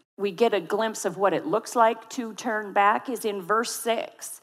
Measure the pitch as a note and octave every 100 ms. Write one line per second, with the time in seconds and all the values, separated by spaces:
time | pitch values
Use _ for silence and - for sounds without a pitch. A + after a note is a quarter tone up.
0 | _ - G3+ F3+ A#3 G3+ E3 G#3 A3 G#3+
1 | G3 F3+ G3 D#3+ - G#3 A3+ B3 A3+ A#3
2 | - - A3+ F#3+ B3 G#3+ G3+ G3 G3+ A#3+
3 | B3+ A#3 A3 G3+ E3+ G#3+ A#3 - A#3+ A3+
4 | - - - -